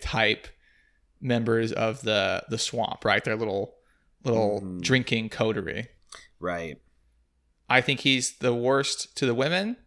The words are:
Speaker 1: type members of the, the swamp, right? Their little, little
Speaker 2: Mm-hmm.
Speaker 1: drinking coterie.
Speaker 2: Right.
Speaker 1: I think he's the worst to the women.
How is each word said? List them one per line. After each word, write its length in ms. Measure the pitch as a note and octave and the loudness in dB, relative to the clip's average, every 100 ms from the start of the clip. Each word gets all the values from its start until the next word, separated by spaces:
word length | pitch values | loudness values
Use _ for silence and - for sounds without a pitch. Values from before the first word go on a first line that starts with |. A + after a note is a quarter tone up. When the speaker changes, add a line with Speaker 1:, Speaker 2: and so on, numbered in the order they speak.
Speaker 1:
type 460 | - A#2 A2 G#2+ - - _ _ _ _ _ - | -2 2 2 2 -4 -20 _ _ _ _ _ -10
members 500 | C3 A#2+ A2+ A2+ A2+ | -2 0 2 2 2
of 300 | A2+ A2+ A#2+ | 0 -2 -2
the, 420 | A2+ G#2 F#2+ F#2 - | 0 2 2 0 -2
the 80 | G#2+ | -4
swamp, 480 | - A#2+ G#2 - A2 | -4 -2 -4 -2 2
right? 180 | G2+ | 2
Their 120 | - A2 | 2 -2
little, 380 | A2+ G2 G2+ - _ _ _ _ | -2 -2 -4 -8 _ _ _ _
little 360 | C3 A2+ G#2 G#2 | 0 2 2 0
Speaker 2:
Mm-hmm. 180 | G2 F2+ | -4 -4
Speaker 1:
drinking 500 | F2+ C3 B2 A#2 A2 | 2 2 2 -2 -2
coterie. 580 | - A2+ A2 F#2+ F#2+ B2 _ - - - - | -2 0 0 -4 -6 -10 _ -20 -20 -20 -10
Speaker 2:
Right. 400 | F2 F2 D#2+ D2 _ _ _ _ _ _ _ _ - | -6 -4 -6 -10 _ _ _ _ _ _ _ _ 0
Speaker 1:
I 120 | B2+ | 2
think 200 | B2+ C3+ | 2 0
he's 360 | C#3 C3 B2 - | 2 2 2 -2
the 160 | B2+ | 0
worst 640 | A#2+ A#2+ C3+ C#3 - - - | 2 2 2 0 -4 -8 -2
to 80 | C3 | 0
the 80 | |
women. 440 | A#2+ C#3 F3+ G#3 B3 | 2 2 0 -2 -6